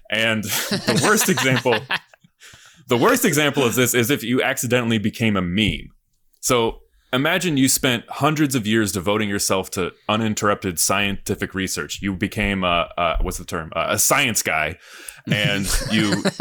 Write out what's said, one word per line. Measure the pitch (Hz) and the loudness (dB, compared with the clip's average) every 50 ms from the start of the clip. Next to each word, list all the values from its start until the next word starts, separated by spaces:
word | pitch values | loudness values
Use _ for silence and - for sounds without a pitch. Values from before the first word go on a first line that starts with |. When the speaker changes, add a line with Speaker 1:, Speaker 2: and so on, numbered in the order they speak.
| - _ | -10 _
Speaker 1:
And | - 110 113 113 110 110 98 | -2 0 0 2 0 0 -2
<laughs> | |
the | 101 - - - - - - - - - 165 127 | -4 -4 -4 -4 -4 -4 -4 -2 -2 0 2 2
worst | 190 214 214 240 - | 2 2 2 2 2
example, | - - - 131 127 127 - 127 123 127 135 - 185 180 - _ - _ _ _ _ | 2 2 2 2 2 2 2 0 0 0 -2 -4 -6 -6 -6 _ -20 _ _ _ _
Speaker 2:
<laughs> | _ - - - - - - - - - - | _ -20 -20 -20 -20 -20 -20 -20 -20 -2 0
Speaker 1:
the | 127 117 | 2 4
worst | 147 220 269 - - | 4 4 4 4 2
example | 208 143 147 151 143 - 147 135 | 2 2 2 2 2 2 2 2
of | 117 104 | 2 4
this | 123 127 117 - | 2 2 4 4
is | 123 117 110 | 2 2 2
if | 143 - - | 0 -2 0
you | 110 123 127 87 | 0 0 0 2
accidentally | 123 135 - - 120 123 127 120 113 113 110 | 0 -2 -2 -2 0 0 2 2 2 0 2
became | 98 110 - - 117 110 104 | 2 0 -2 0 0 2 2
a | 95 | 2
meme. | 90 85 87 101 107 95 78 - - - - _ _ _ _ _ _ _ _ _ | 0 0 0 2 2 2 0 -2 -8 -12 -20 _ _ _ _ _ _ _ _ _
So | - - 127 120 113 110 - - - _ _ _ _ _ - | -2 0 2 2 2 0 -2 -6 -14 _ _ _ _ _ -4
imagine | 127 139 156 180 190 160 185 151 135 | -2 0 0 0 0 0 0 2 2
you | 135 127 | 2 2
spent | - - - 135 120 113 - - | 2 2 0 0 0 -2 -4 -8
hundreds | - - 139 151 156 147 156 139 127 | -6 0 0 2 2 2 2 2 2
of | 131 98 107 | 0 0 2
years | 110 113 110 95 | 2 2 2 2
devoting | 90 98 82 101 104 107 107 101 | -2 -2 0 0 0 0 0 -2
yourself | 101 98 - - 101 95 92 - | -2 -2 0 0 0 0 -2 -2
to | - 98 87 82 - _ _ - | -4 -4 -4 -4 -6 _ _ -2
uninterrupted | 104 110 113 110 104 - 110 104 104 - - 95 85 - | -2 0 0 -2 -2 0 0 0 0 0 -2 -4 -2 -2
scientific | - - 98 101 101 101 98 - - - 101 - 101 - - | 0 0 0 0 0 0 -2 -4 -4 -6 -4 -4 -4 -6 -4
research. | 95 95 90 - 90 76 73 - - | -4 -4 -4 -4 -6 -6 -8 -8 -6
You | 95 101 98 | -6 -6 -4
became | 85 104 95 - 110 104 101 101 95 92 | -2 -4 -4 -2 -2 -2 -2 0 0 0
a, | 90 87 85 80 - - - | 0 2 0 0 -2 -2 -2
a, | 87 82 80 - | -2 0 0 0
what's | 85 87 82 - | -2 -2 -4 -6
the | 85 | -10
term? | - - 85 80 78 - | -8 -8 -8 -8 -6 -4
A, | 82 78 73 92 | -4 -2 0 0
a | 107 | 2
science | - - 156 139 143 123 104 - | 2 2 4 2 2 0 0 -2
guy, | - 104 82 78 76 78 87 - - - - - - - - - - - | -2 0 0 0 -2 -2 -4 -8 -14 -20 -20 -20 -20 -20 -20 -14 -4 -2
and | - 104 104 104 101 101 98 95 - - - - | 0 0 2 2 0 0 0 0 0 -2 0 0
you, | 107 110 107 101 95 101 - 190 - - | 0 0 2 2 0 0 -2 -4 -2 -2